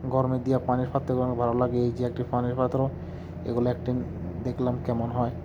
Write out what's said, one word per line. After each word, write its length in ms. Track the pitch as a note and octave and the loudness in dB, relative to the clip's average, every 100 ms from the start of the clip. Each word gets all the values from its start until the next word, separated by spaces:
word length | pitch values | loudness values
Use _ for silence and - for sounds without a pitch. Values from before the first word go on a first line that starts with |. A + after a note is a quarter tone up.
| C3 | 2
গরমে 280 | C3 C3 C3 | 2 4 2
দিয়া 200 | B2+ B2+ | 2 2
পানির 280 | B2+ B2 B2+ | 2 0 2
পাত্রগুলো 340 | C#3 C3+ B2+ B2+ | -2 0 0 2
অনেক 120 | A#2+ | 2
ভালো 160 | A#2+ | 2
লাগে। 240 | A#2+ B2+ A#2+ | 2 2 2
এই 120 | B2 | 2
যে 140 | A#2+ | 0
একটি 180 | B2 A#2+ B2 | -2 -2 -2
পানির 240 | B2+ B2 | 0 0
পাত্র, 340 | B2+ B2+ C3 C3+ - - - - - | 2 2 2 0 -2 -10 -10 -10 -8
এগুলো 260 | - A#2 A#2+ | -2 2 2
একটি 220 | A#2+ B2 B2+ - - - F2 | 0 -2 -2 -4 -6 -8 -6
দেখলাম 340 | A#2+ B2 B2 B2+ - | -6 -2 -2 0 -2
কেমন 240 | A#2 A#2 | 0 0
হয়। 200 | A#2+ A#2+ A#2+ | 0 -2 -2